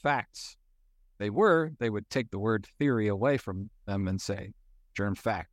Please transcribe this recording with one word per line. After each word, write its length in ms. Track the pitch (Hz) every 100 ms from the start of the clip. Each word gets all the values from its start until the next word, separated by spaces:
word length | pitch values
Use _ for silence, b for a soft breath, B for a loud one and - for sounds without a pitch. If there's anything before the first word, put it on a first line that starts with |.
facts. 540 | 147 135 - - - - _ _ _ _ _ -
They 120 | 104
were, 420 | 113 214 165 160 151
they 120 | 117
would 200 | 104 -
take 200 | 135 113
the 80 | 98
word 280 | 107 110 - -
theory 280 | 143 117 104
away 300 | 98 127 139
from 340 | - 95 98 - -
them 220 | 98 95
and 120 | 95
say, 320 | - 101 98 - _ - _ -
"Germ 180 | 101
fact," 360 | 95 117 98 82